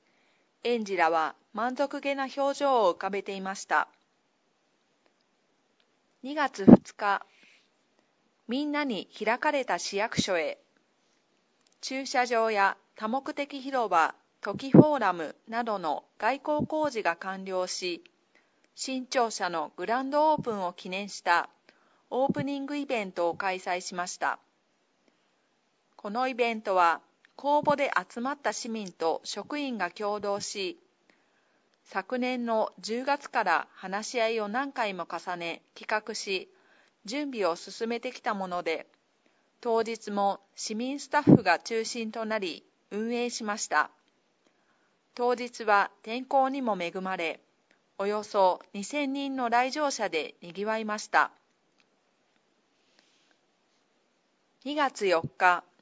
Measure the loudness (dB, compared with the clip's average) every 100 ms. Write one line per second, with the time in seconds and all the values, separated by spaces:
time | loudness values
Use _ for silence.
0 | _ _ _ _ _ _ -2 -2 0 4
1 | 4 4 0 -4 _ -4 -4 -2 -2 -2
2 | -4 -4 -4 -2 -2 0 2 6 4 2
3 | -4 -4 -6 -8 -8 -8 0 0 0 _
4 | _ _ _ _ _ _ _ _ _ _
5 | _ _ _ _ _ _ _ _ _ _
6 | _ _ -8 -4 -4 6 10 10 10 -4
7 | -2 -2 -6 _ -20 _ _ _ _ _
8 | _ _ _ _ -6 -4 -2 -2 -2 -4
9 | -6 -4 0 2 2 0 -2 -4 -2 -2
10 | -2 -2 0 0 -2 -6 _ _ _ _
11 | _ _ _ _ _ _ _ _ -10 -8
12 | -2 0 2 2 2 2 2 0 _ -10
13 | -4 -4 -4 -6 -8 -8 -4 -2 2 4
14 | 2 0 _ _ -8 -6 10 10 10 4
15 | 0 -2 -6 -10 -8 -6 -4 -4 -2 -4
16 | -8 -4 -2 -2 -2 -2 0 -2 -2 0
17 | -2 -2 -8 -8 -4 -4 -4 -4 -6 -8
18 | -12 _ _ _ _ _ _ -10 -6 -6
19 | -2 0 0 -2 -4 -4 -6 -6 -2 -2
20 | 0 2 4 2 -2 -4 -4 -6 -8 -8
21 | -8 -6 2 2 0 _ _ _ _ _
22 | _ -2 0 0 -4 -4 -6 -6 -4 -4
23 | -4 -2 -2 0 -4 -4 -4 -4 -4 -8
24 | -8 -4 -4 -4 _ _ _ _ _ _
25 | _ _ _ _ _ _ _ _ _ -14
26 | -8 -4 -2 0 0 0 0 4 4 4
27 | -6 _ _ -6 2 2 4 2 2 -2
28 | -4 -8 -6 -4 -4 -4 -8 -8 -10 -4
29 | -2 -2 -6 -12 -8 -6 -4 -4 -6 -4
30 | -4 -2 -4 -4 -6 -6 -8 -8 _ _
31 | _ _ _ _ _ _ _ _ _ -8
32 | -4 -4 -4 -4 -2 0 -2 -6 -8 -4
33 | -2 -4 -2 -2 2 0 -2 -12 -8 -8
34 | -6 -2 -2 -2 -4 -4 -6 -4 -4 -6
35 | -8 -8 -8 -6 -6 -10 _ -16 -4 -4
36 | -4 -8 -4 -6 -6 _ _ _ _ _
37 | -8 -6 -6 -2 -2 -2 -8 -8 -6 -4
38 | -6 -6 -6 -4 -4 -4 -4 -6 -8 _
39 | _ _ _ _ _ _ 0 0 0 -6
40 | -6 0 0 -2 _ -12 -8 -6 -4 -6
41 | -2 2 8 8 8 0 0 -4 -4 -6
42 | -6 -6 -4 -2 -4 -6 -14 _ _ -8
43 | -4 -4 -4 -4 -6 -6 0 0 0 -6
44 | _ _ _ _ _ _ _ _ _ _
45 | _ -2 0 0 -4 -4 4 4 4 -4
46 | -10 -8 0 2 2 0 -2 -2 -4 -4
47 | -6 -4 -4 -6 _ _ _ _ _ -6
48 | -2 -2 -2 4 4 4 -6 -10 -6 -4
49 | -4 -4 -4 -4 0 2 2 0 -2 -2
50 | -2 -2 -4 -10 -14 -6 -4 -2 -4 -6
51 | 2 2 2 -2 _ _ _ _ _ _
52 | _ _ _ _ _ _ _ _ _ _
53 | _ _ _ _ _ _ _ _ _ _
54 | _ _ _ _ _ _ -6 -2 -2 0
55 | 2 2 0 2 4 4 -2 _